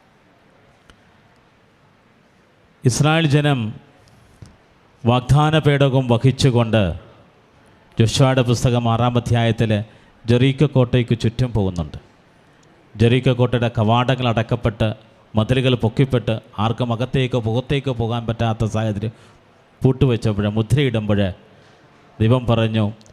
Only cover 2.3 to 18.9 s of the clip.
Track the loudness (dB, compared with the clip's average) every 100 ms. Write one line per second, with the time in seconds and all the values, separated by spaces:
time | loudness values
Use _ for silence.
2.3 | _ _ _ _ _ -2 0 0 2 2
3.3 | 2 2 -2 -4 -8 -20 _ _ _ _
4.3 | -20 -20 _ _ _ _ _ 0 0 2
5.3 | 2 2 2 2 2 2 2 0 2 2
6.3 | 2 2 2 2 2 0 -4 -12 -20 _
7.3 | _ _ _ _ _ _ 0 0 2 2
8.3 | 2 0 0 0 0 0 0 0 0 -2
9.3 | 0 0 0 0 -2 -4 -16 _ _ 0
10.3 | 2 2 2 0 2 2 0 0 -2 -2
11.3 | -4 -4 -2 -4 -4 -8 -10 -20 _ _
12.3 | _ _ _ _ _ _ 0 2 2 0
13.3 | 0 0 0 -2 0 2 2 2 0 -2
14.3 | -2 -2 -2 -4 -2 -4 -4 -16 _ _
15.3 | -2 0 0 2 0 0 0 0 0 -2
16.3 | -6 -8 -4 -2 -2 -4 -4 -4 -2 -2
17.3 | -2 -2 -4 -2 -4 -4 -4 -4 -4 -4
18.3 | -4 -2 -2 -2 -2 -4